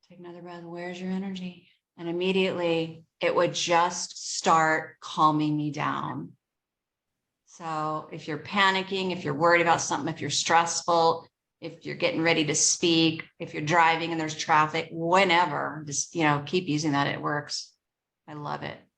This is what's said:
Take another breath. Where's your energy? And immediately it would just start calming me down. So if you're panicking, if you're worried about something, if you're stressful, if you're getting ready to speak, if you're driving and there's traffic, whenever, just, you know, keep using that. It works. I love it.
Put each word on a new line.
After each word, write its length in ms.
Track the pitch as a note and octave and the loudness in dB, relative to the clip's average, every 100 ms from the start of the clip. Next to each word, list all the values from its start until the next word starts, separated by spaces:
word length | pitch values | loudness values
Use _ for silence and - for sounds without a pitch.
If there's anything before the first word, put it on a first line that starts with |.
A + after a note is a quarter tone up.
| _ | _
Take 100 | F3+ | -20
another 220 | F3 F3 | -18 -16
breath. 220 | F3 F3 | -16 -16
Where's 380 | E3+ F3 F3 F3+ | -14 -10 -10 -8
your 100 | F#3 | -6
energy? 560 | F#3 G3 F#3+ F3+ F3 _ _ _ - | -6 -6 -8 -10 -14 _ _ _ -12
And 100 | E3+ | -6
immediately 960 | E3+ F3+ F#3+ F#3 E3+ E3+ E3 E3 D#3+ _ _ | -2 0 2 0 0 0 0 -2 -8 _ _
it 120 | F3 | 0
would 220 | - F3 | 2 2
just 800 | - - E3+ F3 F3+ - - - - | 0 2 2 2 -2 -10 -10 -8 -2
start 600 | - E3 D#3 D#3 - - | 4 4 4 2 -2 -16
calming 580 | - - D#3 D3+ D3+ D3+ | -12 2 2 4 0 0
me 140 | D3 | -2
down. 640 | C#3+ C#3 C#3+ C#3+ B2+ - - _ _ _ _ _ _ _ _ _ _ _ | -4 -4 -4 -6 -8 -10 -16 _ _ _ _ _ _ _ _ _ _ _
So 600 | - E3 D#3 D#3 D#3 - | -14 -8 -4 -4 -4 -8
if 160 | D#3 D3+ | -14 -8
you're 100 | D3 | -8
panicking, 760 | - G3 F#3+ F#3+ F3+ F#3+ F#3+ | -4 2 4 2 -2 -4 -2
if 120 | F3 | -4
you're 100 | D3 | -4
worried 280 | C#3+ E3+ E3+ | 2 6 6
about 200 | E3+ E3 | 6 2
something, 320 | - E3 E3+ | 2 -4 -4
if 80 | D#3 | -6
you're 80 | - | -4
stressful, 1000 | - - E3+ E3+ - - E3+ E3 E3 - _ _ _ | -2 4 4 4 -2 2 4 4 2 -6 _ _ _
if 260 | E3 D3+ | -14 -12
you're 100 | - | -12
getting 260 | C#3+ F3 D3+ | -4 -2 0
ready 240 | E3 E3 | 2 2
to 80 | D3+ | 0
speak, 720 | E3 - - F3 E3 E3 D#3+ - _ | 2 0 2 2 4 4 0 -10 _
if 140 | E3 | -12
you're 100 | D#3+ | -6
driving 480 | D3+ F3 E3 E3 E3+ | 2 4 4 4 -2
and 100 | E3 | -4
there's 140 | D#3 | -6
traffic, 540 | D3+ - D#3+ D3+ D#3+ - | -6 2 2 4 -2 -6
whenever, 920 | E3 E3 F#3 F#3+ E3+ F3 C#3+ C#3 D3 D3+ | -6 2 4 4 4 2 0 -6 -8 -8
just, 260 | - - | -6 -6
you 100 | E3+ | 0
know, 200 | D3+ C#3+ | 2 2
keep 220 | C#3+ F#3 F#3 | 0 -4 0
using 240 | D3+ D#3 | -2 0
that. 160 | C#3 C#3+ | 0 0
It 140 | - | -2
works. 500 | D3+ D3 D3 - - _ _ _ _ _ - | -4 -4 -6 -12 -12 _ _ _ _ _ -18
I 60 | |
love 280 | D3+ D3 D3 | -12 -8 -8
it. 160 | D3 - _ | -8 -12 _